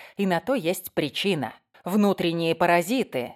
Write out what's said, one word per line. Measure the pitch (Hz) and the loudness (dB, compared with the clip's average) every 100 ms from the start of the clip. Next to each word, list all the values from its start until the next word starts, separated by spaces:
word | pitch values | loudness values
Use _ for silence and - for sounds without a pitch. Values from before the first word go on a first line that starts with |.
| - - | -16 -4
и | |
на | 196 170 | 0 0
то | - | 0
есть | 262 165 185 - | -2 -2 -4 -4
причина. | - 151 - 202 165 117 - _ - | -4 -4 -2 -2 -2 -4 -10 _ -14
Внутренние | 180 208 202 185 170 170 165 | -4 2 2 2 0 0 -2
паразиты, | 165 175 170 175 262 202 131 120 | 2 4 4 2 0 -2 -4 -6